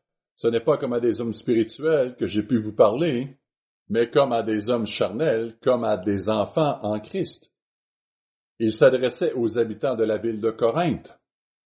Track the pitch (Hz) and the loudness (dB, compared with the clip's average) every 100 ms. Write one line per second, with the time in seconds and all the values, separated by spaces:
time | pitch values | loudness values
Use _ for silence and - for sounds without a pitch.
0 | _ _ _ _ 120 113 117 113 135 120 | _ _ _ _ -2 0 0 0 0 0
1 | 117 107 117 107 - 113 110 - 151 151 | 0 0 -4 -6 0 0 0 -2 0 0
2 | 127 123 101 107 104 117 107 104 110 120 | 0 -2 -4 -2 -2 -2 -2 4 4 4
3 | 170 123 143 - _ _ _ _ _ 110 | -2 -2 -6 -12 _ _ _ _ _ -2
4 | 120 147 139 117 107 107 107 120 104 - | 2 2 4 2 0 -2 0 -2 -2 -2
5 | 101 107 156 113 117 - 131 123 113 104 | -2 0 0 0 -4 -4 0 0 0 0
6 | 104 101 95 107 98 - 151 131 104 107 | 0 -2 0 0 0 0 0 -2 -4 -6
7 | - 196 - - - _ _ _ _ _ | -6 -6 -6 -8 -18 _ _ _ _ _
8 | _ _ _ _ _ _ 113 107 139 123 | _ _ _ _ _ _ -2 6 6 6
9 | 123 - 160 131 117 120 110 104 139 113 | 0 0 -2 0 -2 0 -2 -2 -4 0
10 | 107 107 113 107 110 110 - 135 175 107 | 0 0 -2 -2 -4 0 0 2 0 -2
11 | - - _ _ _ _ | -6 -20 _ _ _ _